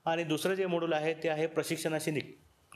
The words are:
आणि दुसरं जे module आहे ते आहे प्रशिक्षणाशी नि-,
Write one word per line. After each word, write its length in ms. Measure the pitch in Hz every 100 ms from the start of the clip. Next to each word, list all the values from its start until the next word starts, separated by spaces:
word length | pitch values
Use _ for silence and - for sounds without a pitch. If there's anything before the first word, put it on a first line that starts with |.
| 165
आणि 180 | 165
दुसरं 300 | 160 151 180
जे 120 | 190 185
module 280 | 170 165
आहे 200 | 156 156
ते 160 | 160 165
आहे 180 | 156 160
प्रशिक्षणाशी 640 | 160 - 151 160 156 160
नि-, 100 | 143 - - - _ _